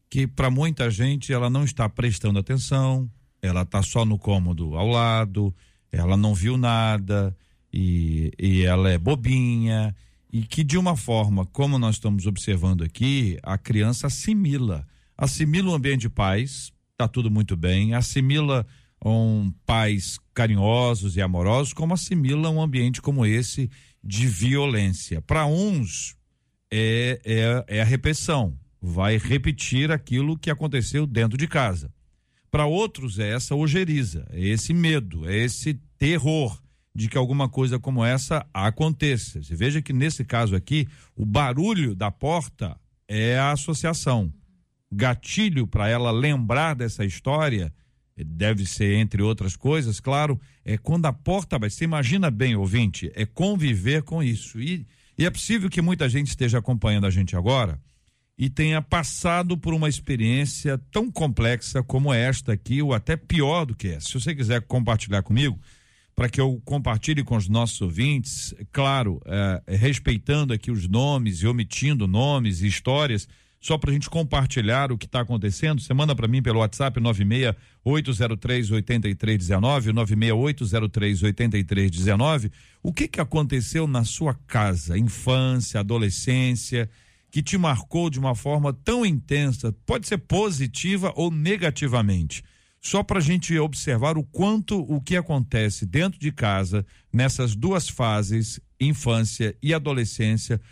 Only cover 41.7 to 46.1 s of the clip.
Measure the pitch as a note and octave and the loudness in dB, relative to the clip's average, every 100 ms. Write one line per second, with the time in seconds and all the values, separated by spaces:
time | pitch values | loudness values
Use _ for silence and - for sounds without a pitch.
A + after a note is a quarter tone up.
41.7 | G3+ C3 F#2 G#2 - C#3 E3+ - - F#2+ | 2 0 -2 -4 -4 -2 -2 -4 -8 -10
42.7 | - _ _ - G#2+ A2+ B2+ C#3 D3 - | -10 _ _ -8 -2 0 2 0 0 -2
43.7 | D3+ D#3+ E3 D3 A#2+ F2 - _ _ _ | -4 -2 -2 0 0 -2 -6 _ _ _
44.7 | _ _ G2+ B2+ A#2+ - - G#3+ C#3+ G#2 | _ _ -2 0 -2 -4 -2 0 0 -2
45.7 | A2 G#2 A#2+ A#2+ | 0 0 0 0